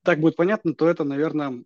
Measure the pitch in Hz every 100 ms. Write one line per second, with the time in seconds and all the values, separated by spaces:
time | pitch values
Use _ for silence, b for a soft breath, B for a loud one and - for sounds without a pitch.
0 | - 156 156 156 175 214 170 143 160 170
1 | 147 139 156 151 143 123